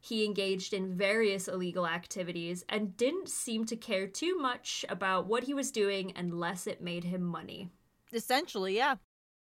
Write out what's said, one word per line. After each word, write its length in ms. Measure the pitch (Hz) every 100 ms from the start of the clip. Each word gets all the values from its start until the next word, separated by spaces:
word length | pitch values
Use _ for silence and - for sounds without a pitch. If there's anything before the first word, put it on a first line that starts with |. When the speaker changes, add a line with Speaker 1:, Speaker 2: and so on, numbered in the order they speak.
Speaker 1:
He 240 | - 226
engaged 480 | 214 196 196 190 -
in 240 | 202 190 180
various 520 | 196 220 214 196 180
illegal 400 | 185 180 175 175
activities 760 | 170 - 202 175 170 170 180 -
and 280 | 214 208 -
didn't 320 | 247 359 -
seem 380 | - - 220 226
to 100 | 226
care 300 | - 190 196
too 320 | - 330 370
much 460 | 262 247 - - -
about 380 | 185 196 185 175
what 180 | 233
he 100 | 262
was 180 | 277 269
doing 400 | 226 202 196 185
unless 540 | - 180 170 175 180 -
it 120 | -
made 220 | 175 175
him 200 | 175 185
money. 460 | 175 165 - - 180 - _ _ _
Speaker 2:
Essentially, 640 | 226 - 254 349 214 190 202
yeah. 180 | 277 240 - _ _ _ _